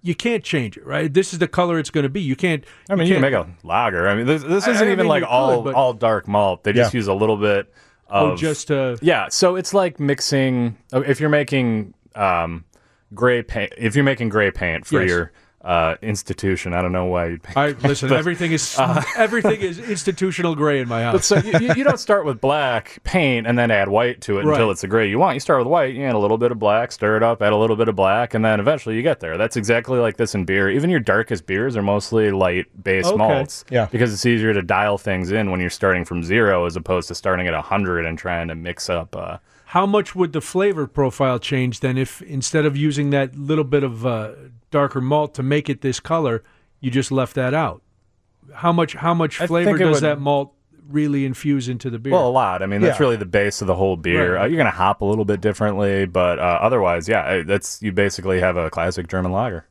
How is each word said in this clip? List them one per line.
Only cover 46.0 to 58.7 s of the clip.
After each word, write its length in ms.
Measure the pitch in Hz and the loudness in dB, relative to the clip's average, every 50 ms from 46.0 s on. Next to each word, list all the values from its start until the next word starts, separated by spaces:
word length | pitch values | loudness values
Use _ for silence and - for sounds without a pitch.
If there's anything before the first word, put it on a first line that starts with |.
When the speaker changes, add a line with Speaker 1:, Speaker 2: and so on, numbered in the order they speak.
| - - 160 165 160 135 117 147 - _ _ _ _ _ _ _ | -4 -4 -2 0 0 0 -2 -4 -6 _ _ _ _ _ _ _
Speaker 1:
you 100 | - 131 | -8 -2
just 200 | 120 135 131 - | -2 0 -2 0
left 240 | 135 135 131 120 - | 0 -2 -2 -2 -4
that 180 | 143 131 127 135 | -4 -2 -2 0
out? 280 | 156 160 120 82 76 _ _ _ _ _ _ _ _ _ _ _ _ _ 135 139 | -2 -2 -2 -6 -8 _ _ _ _ _ _ _ _ _ _ _ _ _ -20 -18
How 180 | - - 175 | -4 0 0
much, 220 | 170 170 165 151 - | 2 2 0 -2 -4
how 180 | - 147 170 170 | -4 -2 -2 0
much 260 | 170 165 156 - - | 0 0 -2 -2 -4
Speaker 2:
I 40 | 170 180 | -4 -2
Speaker 1:
flavor 220 | 165 170 175 202 | 0 0 2 2
Speaker 2:
think 100 | 196 151 | 2 2
it 20 | 185 | 4
Speaker 1:
does 180 | 160 151 143 | 2 2 2
Speaker 2:
would 20 | 147 156 | 2 0
Speaker 1:
that 100 | 147 147 | -2 -2
malt 340 | 139 143 143 139 143 139 _ _ _ _ _ _ _ 143 | -2 0 0 0 0 -4 _ _ _ _ _ _ _ -6
really 340 | 139 147 151 147 143 139 139 | -2 -2 0 0 0 0 0
infuse 440 | 135 127 - - 151 143 139 123 123 | -2 -4 -4 -2 0 0 0 0 -4
into 200 | 131 120 - 131 | -6 -6 -6 -8
the 80 | 117 117 | -8 -6
beer? 140 | 117 139 165 | -4 0 2
Speaker 2:
Well, 140 | 185 147 123 | 2 2 4
a 20 | |
lot. 340 | 123 131 123 98 92 92 95 | 2 2 2 2 0 -2 -2
I 20 | |
mean, 160 | 98 101 101 | -2 0 2
that's 180 | 107 - 131 - | 2 2 4 4
Speaker 3:
Yeah. 40 | 147 | 2
Speaker 2:
really 120 | 131 120 | 2 2
the 100 | 110 101 | 0 -2
base 360 | 90 87 104 101 101 98 - | 0 2 2 2 2 0 -4
of 60 | 107 92 | -2 -2
the 80 | 92 | 0
whole 200 | 87 98 98 92 | 2 2 2 0
beer. 400 | 85 78 87 87 90 90 90 90 | 0 0 0 2 2 2 2 2
Speaker 1:
Right. 80 | 90 98 | 2 0
Speaker 2:
Uh, 20 | 120 | 0
you're 100 | 165 160 | 2 2
gonna 140 | 143 110 | 2 0
hop 300 | 92 - - 95 101 - | 2 2 2 2 2 2
a 40 | 107 | 0
little 200 | 98 104 110 107 | 0 0 0 2
bit 140 | 98 104 95 | 0 0 0
differently, 640 | 87 107 101 - 110 107 101 95 104 98 98 98 98 | 0 -2 0 0 0 -2 0 0 0 0 2 0 0
but, 340 | 92 87 90 90 87 87 64 | 0 2 2 2 2 2 2
uh, 180 | 80 90 87 - | 2 2 2 2
otherwise, 460 | - 113 127 120 98 90 87 87 80 87 | 2 2 2 4 2 2 2 0 0 0
yeah, 220 | 113 101 80 67 | 0 0 2 0
it, 160 | 92 92 80 78 | 0 -2 0 0
that's, 320 | 98 101 - - - - | -2 -2 -2 -4 -12 -6
you 100 | - 107 | -6 -4
basically 480 | 92 92 101 101 - - 90 95 95 92 | 0 2 0 0 0 -4 -2 0 0 2
have 180 | 90 92 87 87 | 2 2 0 0
a 120 | 85 80 | -2 -4